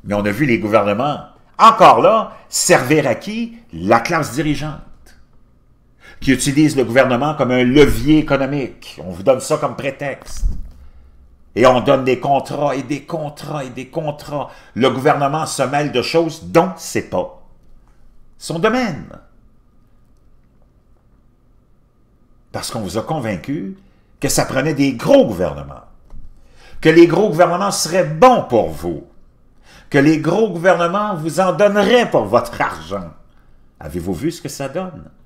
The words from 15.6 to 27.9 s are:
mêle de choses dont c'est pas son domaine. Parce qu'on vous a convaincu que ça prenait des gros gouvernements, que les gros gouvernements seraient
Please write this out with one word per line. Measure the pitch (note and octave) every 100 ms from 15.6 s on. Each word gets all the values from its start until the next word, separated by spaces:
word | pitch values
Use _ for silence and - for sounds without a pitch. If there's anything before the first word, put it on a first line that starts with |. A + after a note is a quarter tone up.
mêle | B2+ C#3+ D3+
de | A#2+
choses | - E3 E3 D#3
dont | F2 B2 F#3 F#2
c'est | - A2 -
pas | F#2+ D#2 - - - - - _ _ - - - -
son | - E3
domaine. | G#3+ B3 A3+ C3 - - _ _ _ _ _ _ _ _ _ _ _ _ _ _ _ _ _ _ _ _ _ _ _ _ _ _ _ _ _ _ _ _ _
Parce | F#2+ -
qu'on | A#2
vous | F#2+ G#2
a |
convaincu | G#2+ D#3 A2+ F2+ C3 D#3 G3 F#3+ _ _ _ _
que | B2+
ça | -
prenait | - C3+ D3+
des | C#3 C#3
gros | A#2 D#3+ C#4 E3+
gouvernements, | F2+ E2+ C#2+ C#2 C#2 - - - - - - - - - -
que | D#3+
les | D#3+ E3+
gros | E3+ G#3+
gouvernements | D#3 E3+ F3 G3
seraient | F#3+ D#3+